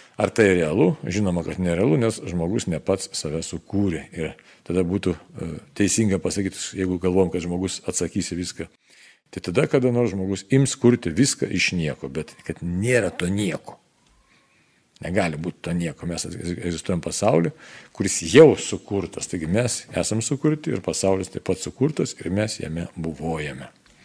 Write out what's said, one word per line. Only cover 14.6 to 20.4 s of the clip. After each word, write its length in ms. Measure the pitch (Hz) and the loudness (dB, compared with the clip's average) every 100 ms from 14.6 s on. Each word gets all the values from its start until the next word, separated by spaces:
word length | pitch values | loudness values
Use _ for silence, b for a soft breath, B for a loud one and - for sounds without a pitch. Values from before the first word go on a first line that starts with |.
| b b b - | b b b -14
Negali 340 | - 92 90 76 | -4 -2 0 -2
būti 300 | 85 - - | -6 -6 -4
to 80 | |
nieko. 320 | 87 85 - 87 | -2 -4 -6 -8
Mes 200 | 82 85 | -6 -8
egzistuojam 720 | 82 82 87 87 82 - 90 | -8 -6 -4 -4 -4 -2 -4
pasauly, 500 | 80 - 104 151 85 - B B B | -2 -2 2 4 2 -4 B B B
kuris 300 | - 98 - | -4 -4 -4
jau 320 | 82 190 160 104 | 6 10 12 10
sukurtas. 720 | - 98 - 101 87 - - | 0 -8 -4 -4 -4 -8 -8
Taigi 220 | 87 80 | -6 -2
mes 380 | 101 123 - - - | 0 0 -4 -6 -4
esam 240 | 87 113 | -2 -2
sukurti 500 | 113 135 | -2 -2